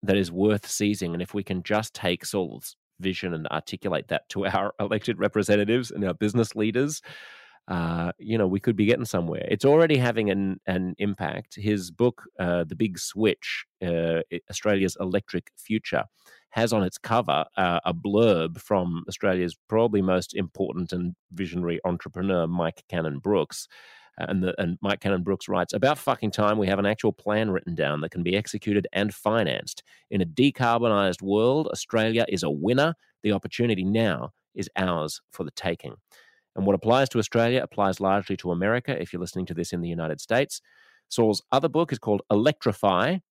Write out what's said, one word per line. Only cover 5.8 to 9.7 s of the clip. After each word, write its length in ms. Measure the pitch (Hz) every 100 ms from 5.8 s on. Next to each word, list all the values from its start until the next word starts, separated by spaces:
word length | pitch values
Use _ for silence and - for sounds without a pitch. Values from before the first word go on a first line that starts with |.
| 120
and 140 | -
our 100 | 95
business 400 | 85 107 117 110
leaders, 480 | 110 110 113 143 156 - - - - - - -
uh, 460 | 90 85 85 87 -
you 220 | 110 113
know, 80 | 98
we 140 | 98
could 160 | - 104
be 100 | 104
getting 180 | 117
somewhere. 400 | 110 95 85 80 -
It's 140 | 104
already 320 | 135